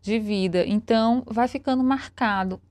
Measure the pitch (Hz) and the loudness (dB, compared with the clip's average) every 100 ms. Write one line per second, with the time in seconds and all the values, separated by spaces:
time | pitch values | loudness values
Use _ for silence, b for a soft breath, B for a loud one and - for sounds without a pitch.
0 | 196 226 214 202 185 180 - 208 - 226 | -4 -2 0 -2 0 0 0 0 2 2
1 | 226 247 - 226 247 269 277 262 254 269 | 4 0 -2 -2 -2 -2 -2 0 2 0
2 | - - 226 196 185 185 _ | -4 -4 -2 0 -4 -6 _